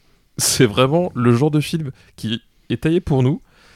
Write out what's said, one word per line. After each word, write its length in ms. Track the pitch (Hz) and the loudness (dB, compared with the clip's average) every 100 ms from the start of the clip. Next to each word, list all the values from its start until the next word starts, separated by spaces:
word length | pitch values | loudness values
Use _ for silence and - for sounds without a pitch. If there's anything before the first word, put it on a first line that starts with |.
| _ _ _ - | _ _ _ -6
c'est 280 | - - 123 | -4 2 2
vraiment 460 | 101 131 165 180 | 2 0 0 -2
le 200 | 120 120 120 | 0 2 2
genre 160 | 151 | 2
de 80 | 151 | 0
film 320 | 143 165 147 - _ - | 0 -2 -4 -8 _ -12
qui 260 | 110 113 - _ - | -8 -8 -10 _ -8
est 120 | 123 | -4
taillé 180 | 160 170 | -2 -2
pour 200 | - 135 | 0 0
nous, 200 | 127 147 - _ _ | 2 -2 -8 _ _